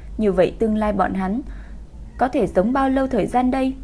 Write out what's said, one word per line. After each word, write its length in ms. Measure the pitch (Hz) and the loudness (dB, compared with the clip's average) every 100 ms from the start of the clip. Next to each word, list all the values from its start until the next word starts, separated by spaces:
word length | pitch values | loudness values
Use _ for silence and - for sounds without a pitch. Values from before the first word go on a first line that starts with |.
| - - | -12 -2
như 140 | 214 | 2
vậy 240 | 180 170 - | 4 2 2
tương 180 | 226 214 | 0 0
lai 160 | 214 | 0
bọn 200 | 202 - | 0 0
hắn 280 | 190 190 226 - - - - - - - - | 0 -2 -2 -6 -12 -14 -16 -16 -16 -10 -2
có 100 | 262 | 0
thể 200 | 294 185 | 2 2
sống 260 | 196 202 | 2 2
bao 160 | 269 269 | 2 2
lâu 180 | 262 269 | 2 2
thời 200 | 247 208 | 0 0
gian 240 | 247 254 | 2 2
đây? 240 | 269 262 262 | 2 0 -4